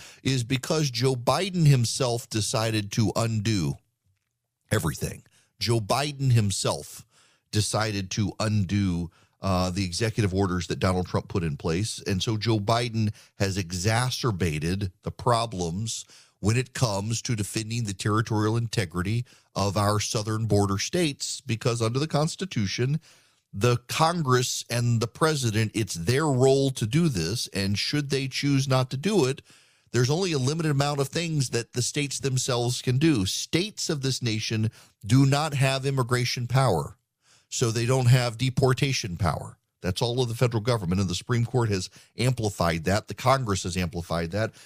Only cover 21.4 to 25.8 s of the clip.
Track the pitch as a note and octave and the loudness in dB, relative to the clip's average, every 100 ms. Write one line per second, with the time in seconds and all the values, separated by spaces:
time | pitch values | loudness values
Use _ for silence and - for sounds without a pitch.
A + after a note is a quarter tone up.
21.4 | - A#2 B2+ A#2 A2+ B2+ D#3 C#3+ D#3 - | -6 -2 0 0 0 0 -2 0 -2 -4
22.4 | G3 - G2 - B2+ D#3 - - _ _ | -6 -2 -2 0 -2 -2 -6 -20 _ _
23.4 | _ G2 A#2+ A#2+ - - D#3+ F3 C#3 B2 | _ 0 2 2 -2 0 2 2 2 2
24.4 | B2 - - A#2 A#2+ A2+ A#2 - D#3+ D3 | 2 -4 -4 -2 2 2 0 0 2 2
25.4 | A#2+ G#2+ A2 G#2 | 0 2 0 0